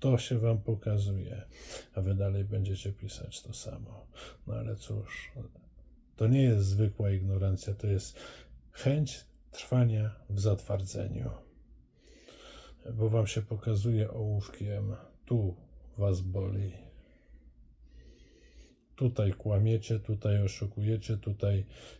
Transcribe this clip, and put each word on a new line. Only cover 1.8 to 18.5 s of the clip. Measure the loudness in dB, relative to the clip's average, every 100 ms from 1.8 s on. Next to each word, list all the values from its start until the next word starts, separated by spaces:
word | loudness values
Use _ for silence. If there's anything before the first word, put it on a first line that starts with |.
| -10
a | -4
wy | 0
dalej | 2 2 0
będziecie | 0 -2 -2 -2 -4
pisać | -8 -10 -10 -12 -12
to | -12
samo. | -12 -10 -12 -12 -14 -18 -18 -18 -14 -8
No |
ale | -6 -4 -6
cóż, | -6 -6 -6 -10 -12 -12 -14 -16 -20 -20 -20 -20 _ 0
to | 4
nie | 6
jest | 6 6 4
zwykła | 4 2 2 0
ignorancja, | 2 2 2 2 2 -2
to | -2 0
jest | 0 -2 -10 -16 -18 -20 -20 -20
chęć | -4 0 2 0 -4 -16 -20 -20
trwania | -16 0 4 4 4 0 -4 -6
w | 0
zatwardzeniu. | 2 2 0 -2 -2 -4 -4 -4 -4 -6 -12 -20 -20 -20 -20 _ -20 -20 -20 -20 -20 -20 -20 -16 -8
Bo | 0 4
wam | 4 2
się | 0
pokazuje | -4 -4 0 0 2 2 2
ołówkiem, | -2 -2 -2 -4 -6 -6 -4 -4 -6 -12 -16 -2
tu | 0 0 -2 -12 -20 -12 0
was | 2 2
boli. | 0 -2 -2 -2 -4 -6 -16 -20 -20 -20 -20 -20 -20 -20 -20 -20 -20 -20 -20 -20 -20 -20 -20